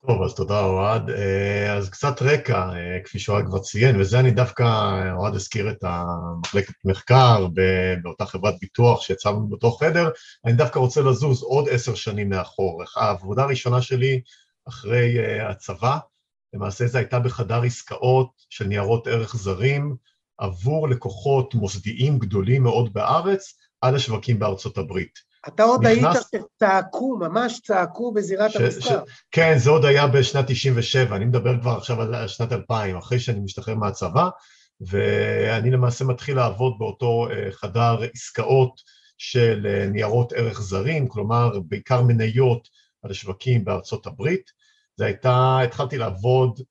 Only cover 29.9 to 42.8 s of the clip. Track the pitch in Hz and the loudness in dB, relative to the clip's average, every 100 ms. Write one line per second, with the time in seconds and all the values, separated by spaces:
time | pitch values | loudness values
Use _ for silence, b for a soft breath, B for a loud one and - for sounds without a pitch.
29.9 | 139 143 131 127 147 127 127 135 120 117 | 6 6 4 4 0 0 0 2 0 2
30.9 | 131 123 101 113 123 110 120 117 110 - | 2 2 0 0 2 2 0 -2 -4 -4
31.9 | 117 113 117 110 - 117 117 - 113 104 | -4 -4 -4 -8 -6 -4 -4 -4 -4 -2
32.9 | 92 - 123 120 104 98 - 98 110 104 | -6 -2 -2 -2 -4 -4 -10 -6 -4 -4
33.9 | 98 92 98 180 - b b b _ 92 | -4 -2 0 0 -2 b b b _ -4
34.9 | 98 104 104 101 104 107 113 117 127 123 | -2 0 0 0 0 0 0 2 2 2
35.9 | 120 131 127 - 131 120 95 127 104 110 | 0 -2 -4 -2 0 0 0 -2 -2 -8
36.9 | 98 120 117 117 104 101 - 104 98 117 | -4 0 0 -2 -4 -6 -8 -6 2 2
37.9 | 113 117 - - - 113 135 127 - _ | 2 -2 -10 -10 -6 2 4 4 0 _
38.9 | b b b - 123 117 107 101 101 98 | b b b -4 2 2 2 0 0 0
39.9 | 104 107 117 117 - 117 101 98 95 113 | 0 0 0 0 0 -2 -4 -4 -4 -2
40.9 | 160 131 104 101 120 120 101 82 98 - | -2 -2 -4 -2 2 2 0 -6 -8 0
41.9 | 127 123 117 110 113 131 117 _ _ | 2 4 4 2 2 2 2 _ _